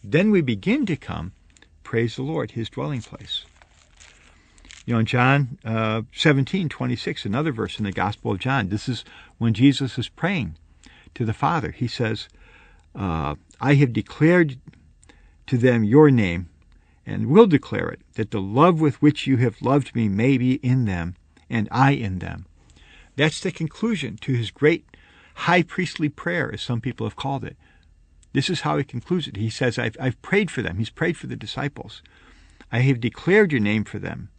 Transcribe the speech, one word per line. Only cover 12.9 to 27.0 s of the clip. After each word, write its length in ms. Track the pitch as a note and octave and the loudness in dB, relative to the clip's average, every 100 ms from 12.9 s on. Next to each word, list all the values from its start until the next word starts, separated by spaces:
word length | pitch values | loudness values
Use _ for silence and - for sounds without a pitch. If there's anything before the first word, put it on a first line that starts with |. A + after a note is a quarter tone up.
uh, 400 | - G2 D#2+ D2 D2 _ _ | -8 -4 -2 -4 -6 _ _
"I 120 | B2 C#3 | 2 4
have 180 | C#3 | 4
declared 640 | A2 - - D#3 F3+ D#3+ B2+ - _ _ _ _ - _ _ - | 0 -6 0 4 4 2 -4 -20 _ _ _ _ -20 _ _ -4
to 100 | B2 | 2
them 280 | B2+ A#2+ | 4 4
your 260 | G#2+ C#3 D3+ | 6 8 8
name 400 | B2 F#2+ F2 F2 _ _ - _ _ - | 6 2 -2 -6 _ _ -20 _ _ -10
and 200 | G2+ A2 | -6 4
will 200 | F3+ A3+ | 6 6
declare 420 | D3 - G#2 E2+ | 4 0 -4 -4
it, 120 | D#2+ _ | -8 _
that 160 | - G#2+ | -8 -4
the 100 | G#2+ | -4
love 400 | F#2+ A#2 E3+ D#3+ | -2 4 4 6
with 200 | D3+ - | 0 4
which 260 | D3 D3 - | 2 2 0
you 120 | B2+ | 2
have 220 | A#2+ A2 | 0 -2
loved 340 | A#2+ C#3+ - | 0 0 0
me 140 | A#2 A2 | -2 0
may 300 | G2 B2 C3 | 2 2 2
be 160 | B2+ | 0
in 300 | B2+ B2+ C3 | 0 0 0
them 320 | A2+ F2+ E2+ F2+ _ _ _ | 0 -2 -6 -10 _ _ _
and 180 | A#2 G#2 | -4 -2
I 220 | A#2 C3+ | 2 4
in 260 | C#3 G#2+ F#2 | 4 -4 -6
them." 260 | F2 F2 F2+ _ _ _ - - _ - | -8 -12 -16 _ _ _ -20 -20 _ 0
That's 240 | D3+ - | 0 0
the 120 | F#3+ | -8
conclusion 680 | - D#3+ - A3+ G3+ B2+ G#2+ | -6 -8 -4 -4 -2 -6 -8
to 160 | - | -4
his 160 | B2 G#2+ | -2 -2
great 340 | - D3 E3+ _ - _ _ - | 2 2 2 _ -20 _ _ -20
high 280 | - - F3+ | -4 4 4
priestly 480 | D#3+ - F3+ - D3+ | 2 -2 -4 -2 -4
prayer, 420 | - E3+ F3 B2 | -4 -4 -2 -4
as 80 | - | -6
some 220 | - A#2+ | -4 -4
people 240 | B2+ - | -4 -6